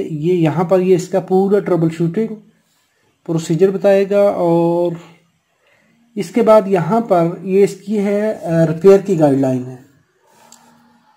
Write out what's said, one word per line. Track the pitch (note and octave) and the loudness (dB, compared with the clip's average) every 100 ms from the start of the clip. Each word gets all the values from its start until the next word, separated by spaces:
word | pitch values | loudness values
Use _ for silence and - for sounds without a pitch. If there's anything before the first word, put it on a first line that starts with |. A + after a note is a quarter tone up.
ये | F#3+ D3+ E3 | -4 -4 -2
यहाँ | F3+ D#3+ C#3+ | 0 0 0
पर | F3 F#3+ | 0 0
ये | F#3 | 2
इसका | F3+ F3+ F#3+ | 0 0 -6
पूरा | F#3+ F#3+ G3 G3+ | 0 0 2 0
ट्रबल | F3 E3+ E3 | 0 0 -2
शूटिंग | E3 E3+ F#3+ A3 G#3+ _ _ _ _ _ _ _ _ - | -2 -4 -4 -6 -10 _ _ _ _ _ _ _ _ -6
procedure | E3 E3 D#3+ G3 | -6 -2 0 0
बताएगा। | F#3+ G3+ G3 G3 G3+ | 2 2 2 2 0
और | G3+ - F3 E3+ E3+ E3+ F3 E3+ - _ _ _ _ _ _ _ _ _ _ G#3 | 0 0 0 0 0 -2 -4 -6 -14 _ _ _ _ _ _ _ _ _ _ -10
इसके | - A#3+ | -4 0
बाद | A3 A3 G3 | 4 4 4
यहाँ | F#3+ D#3+ A3+ | -2 0 -2
पर | A3+ F3 E3+ F3+ F#3+ | 0 0 0 -4 -2
ये | F#3+ | 2
इसकी | G3 - G3+ G#3+ | 2 -2 -6 -4
है, | G3+ G3+ G#3+ | -2 -2 -4
अ, | G#3+ E3+ E3 | -6 -2 0
repair | D#3+ E3 G3 G3 | 0 2 4 4
की | G3 E3 | 4 2
guideline | D3 C3+ C3+ B2+ | 2 2 0 -4
है। | B2+ B2+ - _ _ _ _ _ _ - _ _ _ _ _ | -8 -16 -20 _ _ _ _ _ _ -20 _ _ _ _ _